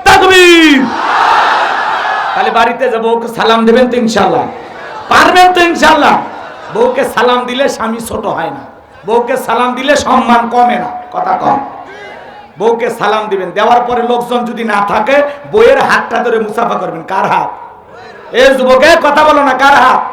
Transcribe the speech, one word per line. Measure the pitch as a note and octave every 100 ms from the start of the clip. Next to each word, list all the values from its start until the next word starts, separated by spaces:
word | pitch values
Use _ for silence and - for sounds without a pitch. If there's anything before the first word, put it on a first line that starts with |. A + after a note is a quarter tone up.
তাকবীর। | G4+ G4 F#4+ F#4 F4+ E4+ D#4+ C#4 A3+ - - - - - - - - - - - - - - -
তাহলে | -
বাড়িতে | A3+ A#3+ B3 B3+
যাবো, | A3+ A3+ A3+
ওকে | A3+
সালাম | - G#3+ A3+ A3+
দেবেন | A#3+ B3
তো | A#3+
ইনশাআল্লাহ? | A3 G#3+ F3+ D#3+ A#2+ - - - - - -
পারবেন | A#3+ E4 F4+ F4+
তো | F4+
ইনশাআল্লাহ? | E4+ C#4 D4+ D#4 B3+ - - - - - -
বউকে | E3 B3+ B3
সালাম | - - A#3+ B3 B3
দিলে | B3 C4+
স্বামী | G3 A3 A3+
ছোট | - G#3+ G#3+
হয় | D#3+ D#3+
না, | C3+ - - - - E3+
বউকে | A#3 A#3 C4
সালাম | - B3 B3 B3
দিলে | C#4 C#4
সম্মান | - A3 A#3 A#3 A3+
কমে | A#3+ A#3+ -
না। | - - -
কথা | - F#3 F#3
কম। | - - - - - - - - - - - -
বউকে | A3 A#3 A3+
সালাম | - G3+ G#3+ G3+
দিবেন, | G3 F3
দেওয়ার | F#3 A3 A#3+ A#3
পরে | A#3+
লোকজন | A3+ A#3+ A#3 B3 A3+
যদি | -
না | A3 G3+ G3+
থাকে, | A3 C4 C#4+ C#4+ - -
বউয়ের | G3 A#3 C4+
হাতটা | B3+ - - A3+
ধরে | A3+ A3
মুসাফা | G#3 - G3+ G3+
করবেন। | F3+ E3
কার | D#3+ F#3+ -
হাত? | - - - - - - - - - - A3+
এ | C4+
যুবকে | C4 B3+ B3+ D4 E4
কথা | D4 D4
বলো | D#4 D4
না, | C4+
কার | B3+ C#4
হাত? | C#4 B3+ D#4+ -